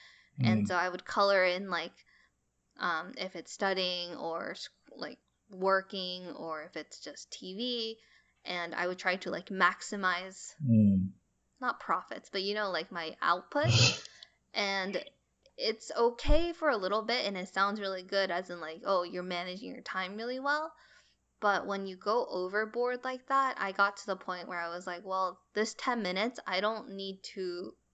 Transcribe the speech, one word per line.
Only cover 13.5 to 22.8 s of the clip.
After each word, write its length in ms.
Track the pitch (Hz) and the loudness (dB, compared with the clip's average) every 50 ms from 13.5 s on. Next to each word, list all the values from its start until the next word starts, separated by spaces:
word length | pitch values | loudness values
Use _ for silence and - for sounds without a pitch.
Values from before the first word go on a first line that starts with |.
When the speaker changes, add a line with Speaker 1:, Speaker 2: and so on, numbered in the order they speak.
| - 190 202 - | -2 2 4 6
Speaker 2:
<laughs> 400 | - - - - - - - - - - - - _ _ _ _ - | 6 6 6 6 4 0 -8 -14 -20 -20 -20 -20 _ _ _ _ -4
Speaker 1:
And 480 | 220 208 196 196 196 190 190 190 170 - - - _ _ _ _ _ _ - _ - | -2 -2 0 0 -2 -2 -2 -4 -4 -6 -8 -14 _ _ _ _ _ _ -20 _ -4
it's 340 | - 220 226 - - - - | -4 -4 -4 -4 -8 -8 0
okay 580 | - 233 240 240 233 - - 294 311 339 339 330 | 2 2 2 2 2 4 6 8 8 8 4 0
for 160 | - 320 302 | 0 0 2
a 80 | 254 208 | 2 2
little 260 | 185 185 202 220 208 | 0 0 0 0 0
bit, 220 | 226 240 254 - | 0 -2 -2 -2
and 120 | 202 202 185 | -2 -4 -4
it 120 | 180 - | -6 -4
sounds 300 | - 196 196 202 202 214 | 0 2 2 2 2 -2
really 220 | 202 196 190 185 | -4 -4 -6 -6
good, 300 | 185 190 202 196 196 180 | -6 -2 0 2 2 2
as 180 | 170 180 190 - | 0 -2 -4 -6
in, 100 | 175 175 | -8 -8
like, 220 | 160 156 160 165 - | -8 -8 -10 -8 -2
oh, 200 | - 196 180 175 | 2 2 2 2
you're 180 | 175 175 180 | 0 -4 -6
managing 480 | 180 185 180 175 180 180 180 190 - - | -4 -4 -4 -4 -4 -6 -8 -8 -10 -10
your 100 | - - | -10 -10
time 360 | - - - 190 185 185 202 214 | -10 -6 -4 -4 -4 -4 -6 -6
really 220 | 226 240 254 262 | -6 -6 -6 -4
well. 340 | 262 277 294 302 311 330 - - - - - - _ _ _ _ _ _ _ _ | 0 0 0 0 -2 -4 -10 -14 -20 -20 -20 -20 _ _ _ _ _ _ _ _
But 240 | - 208 196 180 - 196 | 2 4 4 4 2 -2
when 200 | 196 196 196 190 | -4 -4 -4 -6
you 100 | 185 185 | -8 -4
go 280 | - 202 214 247 - - | 0 2 2 2 2 0
overboard 760 | - 185 180 185 190 208 220 214 214 240 | -2 -2 -2 0 0 0 0 0 0 -2